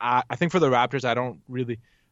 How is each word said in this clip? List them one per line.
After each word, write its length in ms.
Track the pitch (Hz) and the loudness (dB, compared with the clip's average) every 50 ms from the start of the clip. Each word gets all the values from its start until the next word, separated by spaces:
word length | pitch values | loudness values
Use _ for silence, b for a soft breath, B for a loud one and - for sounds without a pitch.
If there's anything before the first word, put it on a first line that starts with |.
I, 220 | 113 120 123 127 123 - | -2 0 2 0 0 -2
I 60 | 123 | -2
think 140 | - 175 165 - | -2 -2 0 2
for 60 | 180 | 4
the 80 | 160 135 | 4 4
Raptors, 340 | 127 120 123 120 135 135 127 | 4 4 2 0 0 -2 -2
I 100 | 123 117 | -2 -2
don't 260 | 120 127 127 101 - - - | -2 -2 -4 -8 -12 -14 -10
really, 300 | 127 123 127 120 117 113 - _ _ _ _ _ | -8 -6 -6 -6 -8 -10 -12 _ _ _ _ _